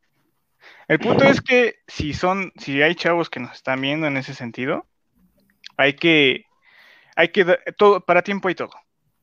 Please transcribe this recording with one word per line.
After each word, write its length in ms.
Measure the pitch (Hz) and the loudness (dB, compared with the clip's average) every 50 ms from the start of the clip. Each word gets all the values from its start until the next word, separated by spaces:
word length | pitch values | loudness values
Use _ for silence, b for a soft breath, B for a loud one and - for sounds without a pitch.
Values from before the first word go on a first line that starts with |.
| _ _ _ _ _ _ _ _ _ _ _ b b b b b b | _ _ _ _ _ _ _ _ _ _ _ b b b b b b
el 120 | - 156 156 | -2 -2 0
punto 260 | - 233 - - 277 | 0 0 2 4 4
es 160 | 277 269 - | 4 4 2
que 340 | - - 254 247 240 214 - _ _ | 0 0 2 2 2 0 -2 _ _
si 260 | - - - 180 147 135 | -12 -10 -8 -6 -6 -4
son, 400 | - 180 180 - 196 190 160 - | -2 -2 -2 -2 -2 -6 -8 -12
si 260 | - - 143 139 139 | -14 -10 -6 0 2
hay 140 | 147 165 175 | 2 2 0
chavos 340 | - - 170 175 170 160 - | 0 -2 0 0 0 -2 -4
que 120 | - 123 | -8 -12
nos 100 | 123 117 | -12 -12
están 300 | - - _ 135 131 131 | -14 -12 _ -6 -4 -4
viendo 260 | 135 139 147 160 160 | -4 -4 -4 -4 -4
en 80 | 147 139 | -4 -4
ese 180 | 131 127 143 135 | -6 -8 -8 -12
sentido, 520 | - 127 117 - 127 123 139 175 339 - _ _ _ _ _ _ _ _ _ _ _ _ _ _ _ _ - _ | -12 -12 -12 -10 -8 -6 -6 -6 -8 -10 _ _ _ _ _ _ _ _ _ _ _ _ _ _ _ _ -10 _
hay 200 | - 135 143 143 | 0 0 0 0
que, 500 | - 165 170 160 151 143 131 - - - _ _ b b b b b b b b b b b b | 0 0 2 4 4 4 2 0 -2 -8 _ _ b b b b b b b b b b b b
hay 100 | - 170 170 - | 0 0 2 2
que 100 | 208 175 | 0 2
da-, 160 | 175 180 - - - - | 2 0 0 -2 -8 -2
todo, 220 | - 208 202 202 180 | 2 4 4 4 2
para 220 | - - 175 180 | 0 0 0 0
tiempo 260 | - 202 202 190 196 | 0 -2 -6 -4 -4
hay 80 | 185 165 | -6 -4
todo, 160 | - 120 - - - _ _ _ _ _ _ _ _ | -6 -10 -12 -12 -20 _ _ _ _ _ _ _ _